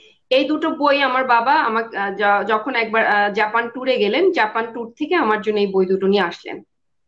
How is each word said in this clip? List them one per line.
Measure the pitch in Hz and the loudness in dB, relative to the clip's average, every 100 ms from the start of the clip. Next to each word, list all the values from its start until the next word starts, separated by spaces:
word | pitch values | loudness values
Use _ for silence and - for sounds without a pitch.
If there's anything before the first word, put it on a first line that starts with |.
| - _ - | -20 _ 0
এই | 262 294 | 0 2
দুটো | 302 320 | -2 -2
বই | - 285 277 | 0 2 2
আমার | 277 254 254 | 2 0 2
বাবা | 240 233 | 2 4
আমাক-, | 302 262 220 226 - | 2 2 -2 -4 -4
আহ, | 202 190 | -6 -2
য-, | 208 202 196 | 2 2 2
যখন | 214 247 247 | -2 -2 -4
একবার, | 220 220 208 | -2 0 2
আহ, | 208 202 | 2 2
জাপান | 202 214 226 233 | 0 0 0 -4
ট্যুরে | 262 262 247 | -6 -2 0
গেলেন, | 202 247 370 | 2 2 2
জাপান | 277 220 233 233 | 2 0 -2 -6
tour | 247 226 - | -8 -12 -8
থেকে | 294 349 | -2 0
আমার | 262 214 | 0 0
জন্য | 214 208 | 0 0
এই | 202 | 0
বই | 190 185 | 0 0
দুটো | 190 190 | 0 2
নিয়ে | 202 | 2
আসলেন। | 175 - - - - _ _ _ | 0 -4 -14 -14 -16 _ _ _